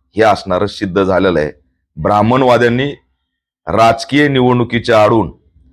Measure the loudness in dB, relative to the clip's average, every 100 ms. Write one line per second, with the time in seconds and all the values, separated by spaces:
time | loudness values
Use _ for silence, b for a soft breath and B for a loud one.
0 | _ 0 0 0 -2 -4 -4 -6 -6 -2
1 | 0 0 0 -2 -4 -8 _ _ _ -8
2 | -2 0 2 2 2 2 2 0 -4 -8
3 | _ _ _ _ _ _ -6 0 2 0
4 | -2 0 0 2 0 0 -2 -4 0 2
5 | 4 2 -2 -8 _ _ _